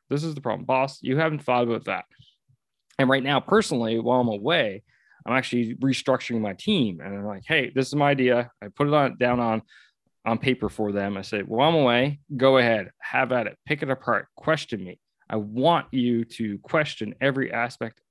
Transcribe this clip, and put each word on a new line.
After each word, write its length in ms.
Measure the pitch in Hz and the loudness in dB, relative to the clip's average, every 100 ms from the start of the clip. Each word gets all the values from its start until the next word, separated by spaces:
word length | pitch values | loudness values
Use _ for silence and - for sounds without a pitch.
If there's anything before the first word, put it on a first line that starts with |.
| - | -6
This 140 | 143 | -4
is 120 | 160 143 | -4 -6
the 60 | |
problem. 240 | 127 101 - | -6 -4 -2
Boss, 360 | 131 135 - | 0 0 -4
you 160 | 131 139 | -2 0
haven't 240 | 160 147 | 0 -2
thought 220 | 131 123 | 0 0
about 220 | 120 110 - | 2 -2 -4
that." 200 | 92 - _ - _ _ _ _ _ _ - | -6 -8 _ -20 _ _ _ _ _ _ 0
And 100 | 131 | 2
right 140 | 135 | 2
now, 160 | 135 139 | 2 0
personally, 580 | - 214 - 131 113 113 | 2 2 2 -2 0 0
while 200 | 117 127 | 2 2
I'm 80 | 120 | 2
away, 560 | 104 120 170 110 101 _ _ _ _ - | -2 0 0 0 -4 _ _ _ _ -2
I'm 100 | 127 | -2
actually 400 | - 120 113 127 | 0 -2 -2 -2
restructuring 640 | 131 123 - 127 - 117 | 0 0 0 0 0 -4
my 120 | 104 | -4
team. 460 | 92 208 196 110 82 | -4 0 2 0 -2
And 160 | 87 101 | -10 -8
I'm 100 | 104 | -8
like, 200 | 98 - | -10 -2
"Hey, 260 | 156 123 | 0 0
this 140 | 135 131 | -2 -2
is 80 | 147 | 2
my 160 | 143 | 2
idea." 400 | 135 123 120 120 - | 4 4 2 0 -10
I 60 | 101 | -14
put 200 | - 143 | -2 2
it 60 | |
on, 240 | 147 135 - | 4 2 0
down 220 | 123 123 | 0 2
on, 220 | 117 110 - - _ _ _ _ 113 | 0 -2 -4 -20 _ _ _ _ -4
on 140 | 117 | 0
paper 280 | 139 123 104 | 0 0 -2
for 240 | - 104 | -4 -4
them. 240 | 101 98 98 | -2 -4 -6
I 60 | |
said, 260 | 92 104 - | -6 -6 -2
"While 220 | 113 151 | 2 4
I'm 60 | 165 | 4
away, 440 | 127 120 139 143 - 135 | 4 4 2 -4 -8 2
go 220 | 135 131 | 6 6
ahead, 340 | 117 110 90 _ | 6 2 -2 _
have 320 | - 127 123 | -4 -2 0
at 160 | 123 - | 0 -2
it, 100 | - - | -8 -6
pick 180 | 151 | -4
it 60 | 139 | -2
apart, 380 | 131 - 104 - - | -4 0 -2 -4 -6
question 480 | - 156 - 104 | -2 -2 -2 -10
me. 160 | 92 - _ _ - | -10 -16 _ _ -6
I 60 | 110 | -6
want 580 | 104 117 151 160 - | -4 0 2 2 0
you 320 | 131 120 117 117 | -2 0 0 -2
to 320 | - 107 101 | -6 -6 -6
question 560 | - 160 151 - 107 - | -2 0 0 -4 -10 -2
every 320 | 135 135 127 | -2 0 -4
aspect 480 | 117 120 - 113 _ _ | -2 -4 -6 -10 _ _